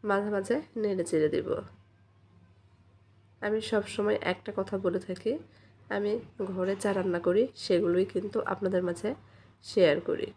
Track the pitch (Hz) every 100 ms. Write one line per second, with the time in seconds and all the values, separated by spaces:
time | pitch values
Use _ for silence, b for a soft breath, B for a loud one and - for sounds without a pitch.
0 | 208 196 208 208 190 247 320 233 214 185
1 | 170 160 151 - - - - - _ _
2 | _ _ _ - - _ _ _ _ _
3 | _ _ _ _ 208 220 220 214 202 -
4 | 208 214 - 180 - 202 196 190 196 180
5 | 190 180 220 294 - b b b - 202
6 | 208 220 - - 190 185 185 196 208 196
7 | 185 175 175 185 262 - - 180 170 175
8 | 190 - 202 220 - 190 190 185 180 175
9 | 214 285 b b b b - - 175 151
10 | - - -